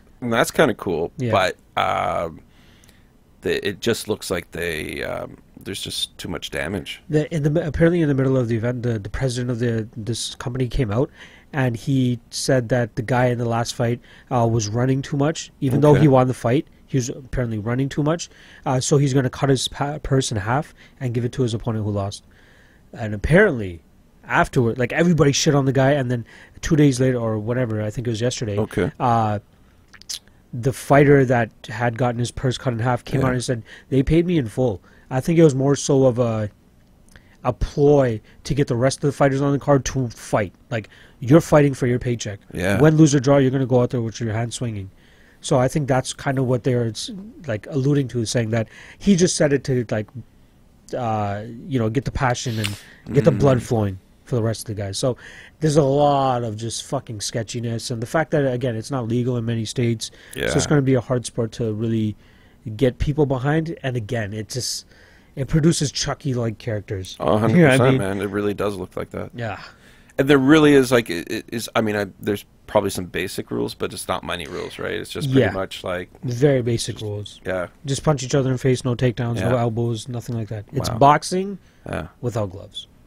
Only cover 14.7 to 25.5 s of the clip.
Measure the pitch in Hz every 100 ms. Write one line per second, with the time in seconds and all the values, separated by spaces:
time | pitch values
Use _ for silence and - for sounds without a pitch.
14.7 | 117 131 135 135 143 143 165 - - 139
15.7 | 120 151 143 151 131 127 123 117 135 -
16.7 | - - 139 123 151 127 - 120 107 104
17.7 | 123 139 156 147 170 - - - - 156
18.7 | 135 - 147 143 135 127 - 135 131 -
19.7 | - 143 151 - 135 - 110 101 131 -
20.7 | - - - 131 120 120 - 123 113 -
21.7 | 110 107 101 98 - _ - - - _
22.7 | _ - 139 110 107 - 165 214 127 95
23.7 | 85 _ _ _ _ - 127 170 143 117
24.7 | 117 123 143 170 160 143 135 160